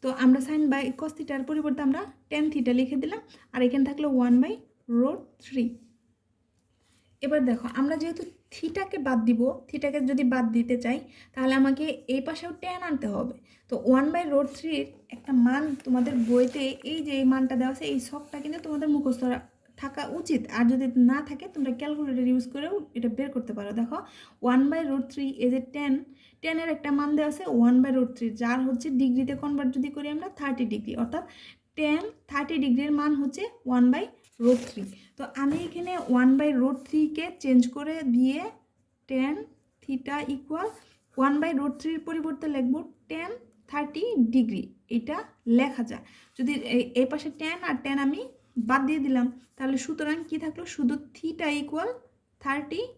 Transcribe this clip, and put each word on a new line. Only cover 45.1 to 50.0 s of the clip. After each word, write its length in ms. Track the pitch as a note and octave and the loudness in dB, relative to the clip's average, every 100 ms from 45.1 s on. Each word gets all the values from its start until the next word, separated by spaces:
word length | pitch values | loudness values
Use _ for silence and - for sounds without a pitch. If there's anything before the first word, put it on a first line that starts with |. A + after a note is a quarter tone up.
| D#4+ - _ - A#3 | -8 -10 _ 2 4
লেখা 240 | C4+ B3+ A3+ | 4 -2 -6
যায়। 120 | - - - _ - | -8 -14 -20 _ -6
যদি 160 | B3+ C#4+ - A#3+ | -4 -2 0 0
এই, 60 | - - | 2 0
এই 60 | B3+ | 0
পাশে 180 | D4 D#4 - | 0 -6 -8
ট্যান 180 | D#4 F4 F4 | -6 -6 -4
আর 60 | B3+ | -4
ট্যান 140 | C#4 C#4 C#4 | -2 0 0
আমি 160 | D#4+ B4+ - _ - A3+ | -2 -8 -14 _ -6 0
বাদ 120 | C4+ C4+ | 2 2
দিয়ে 140 | D#4 C4+ | 0 2
দিলাম, 220 | C4 B3 - - _ | 2 0 -2 -20 _
তাহলে 200 | C4+ C4+ - | -2 -2 -4
সুতরাং 320 | D#4 | -6